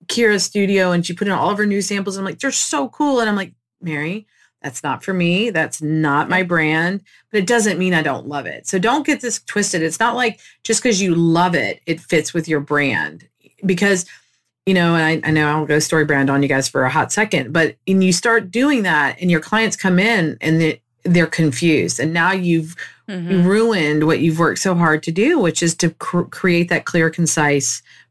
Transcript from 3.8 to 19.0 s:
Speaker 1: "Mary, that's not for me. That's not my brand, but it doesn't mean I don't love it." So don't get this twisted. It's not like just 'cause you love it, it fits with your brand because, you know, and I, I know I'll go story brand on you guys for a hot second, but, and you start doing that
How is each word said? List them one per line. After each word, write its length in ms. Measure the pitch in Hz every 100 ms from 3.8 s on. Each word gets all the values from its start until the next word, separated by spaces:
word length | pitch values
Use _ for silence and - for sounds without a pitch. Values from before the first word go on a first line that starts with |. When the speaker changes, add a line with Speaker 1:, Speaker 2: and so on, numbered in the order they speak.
Speaker 1:
"Mary, 460 | 170 147 156 214 - _ _ _
that's 200 | 139 -
not 220 | 143 131
for 100 | -
me. 360 | 185 170 180 233
That's 300 | 165 135 -
not 480 | 156 156 151 143 156
my 140 | 185
brand, 600 | 180 165 156 160 175 196 _ _ _
but 80 | 214
it 80 | 180
doesn't 320 | 233 208 180
mean 160 | 185
I 80 | 165
don't 240 | 151 127 139
love 200 | 147 98
it." 200 | 67 -
So 120 | 190
don't 260 | 220 240 -
get 140 | 285
this 200 | 240 -
twisted. 380 | - 208 202 175
It's 180 | 160 160
not 160 | 233 240
like 240 | 233 - - _
just 180 | - 220
'cause 180 | 254 190
you 140 | 190
love 400 | 170 165 170 180
it, 260 | 160 101 - -
it 140 | 165
fits 340 | - 160 -
with 140 | 170 165
your 120 | 147
brand 680 | 147 147 139 87 73 80 - _ _ - 190
because, 400 | 180 202 185 - - _ _ _ _ 190
you 80 |
know, 200 | 185 170
and 300 | 165 160 160
I, 40 | 156
I 20 |
know 160 | 156 151
I'll 180 | 156 143
go 120 | 147
story 260 | 151 160
brand 260 | 151 139 135
on 120 | 139
you 60 | 139
guys 200 | 135 -
for 160 | 139
a 60 | 127
hot 200 | 147 131
second, 400 | 208 214 170 117
but, 240 | 165 156 - -
and 180 | 190
you 80 | 185
start 380 | 170 233 226 185
doing 320 | 220 285 254
that 360 | 185 151